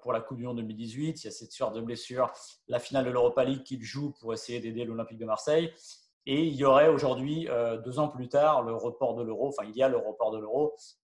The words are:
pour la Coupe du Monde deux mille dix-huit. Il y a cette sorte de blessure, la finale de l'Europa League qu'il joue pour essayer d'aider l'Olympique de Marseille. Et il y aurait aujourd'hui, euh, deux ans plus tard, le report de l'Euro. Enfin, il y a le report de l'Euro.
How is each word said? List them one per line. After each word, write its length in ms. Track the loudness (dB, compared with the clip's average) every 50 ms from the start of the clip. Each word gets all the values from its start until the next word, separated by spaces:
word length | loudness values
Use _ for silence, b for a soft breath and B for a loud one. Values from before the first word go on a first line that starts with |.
pour 120 | -4 -2 -2
la 60 | -2
Coupe 160 | -2 -4 -8 -8
du 80 | -6
Monde 120 | -6 -6 -6
deux 60 | -6
mille 120 | -6 -8
dix-huit. 480 | -8 -10 -8 -6 -4 -4 -4 -4 -4 -8
Il 20 |
y 20 | -12
a 40 |
cette 200 | -12 -12 -14 -14
sorte 240 | -8 -4 -4 -4 -2
de 60 | -4
blessure, 500 | -6 -6 -6 -8 -8 -6 0 0 0 0 0 B B B B B _ -4
la 120 | -4 -4
finale 260 | -2 -2 0 0 0
de 60 | 2
l'Europa 320 | 4 4 4 4 6 4 2
League 180 | 2 2 -2
qu'il 220 | -6 -8 -10 -10 -10
joue 300 | -8 -8 -6 -6 -6 -6 _
pour 140 | -8 -6 -6
essayer 260 | -6 -6 -8 -8 -8
d'aider 240 | -6 -6 -6 -6 -6
l'Olympique 360 | -6 -6 -6 -8 -8 -10 -8
de 60 | -4
Marseille. 460 | -4 -4 -2 0 2 2 2 2 0 -4 B B B B B B B B _ -6
Et 180 | -2 0 2 2
il 120 | 0 0
y 100 | 2 6
aurait 220 | 8 8 8 10 8
aujourd'hui, 600 | 6 6 4 2 0 0 -2 -2 -2 -4 -2 -2
euh, 280 | 0 0 0 0 -2 -4
deux 220 | -6 -6 -2 0
ans 80 | 0 0
plus 220 | -2 -4 -6 0
tard, 340 | 4 4 6 6 6 4 2
le 100 | 0 -2
report 420 | -4 -4 -4 -4 0 0 0 0
de 80 | 0 -4
l'Euro. 260 | -4 -2 -2 -2 -2
Enfin, 180 | -2 -4 -8 -6
il 80 | 0
y 80 | 2 4
a 60 | 4
le 80 | 4 2
report 340 | 0 -2 -4 -2 -2 -2
de 80 | -2 -2
l'Euro. 340 | -6 -2 0 0 0 0 -2 -4 -14 -20 -20 _